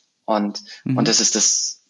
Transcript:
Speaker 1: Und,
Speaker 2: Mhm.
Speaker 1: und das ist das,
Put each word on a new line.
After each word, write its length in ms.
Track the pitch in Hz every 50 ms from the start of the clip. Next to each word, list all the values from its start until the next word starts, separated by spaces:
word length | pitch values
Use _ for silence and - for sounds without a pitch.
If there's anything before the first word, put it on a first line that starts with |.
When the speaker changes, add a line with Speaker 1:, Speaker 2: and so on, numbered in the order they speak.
| _ _ _ _ _
Speaker 1:
Und, 400 | - 110 107 104 101 101 - - - - - -
Speaker 2:
Mhm. 120 | 131 131
Speaker 1:
und 100 | 127 - 117
das 100 | 110 -
ist 160 | 110 - -
das, 480 | 107 - - - - - - - - _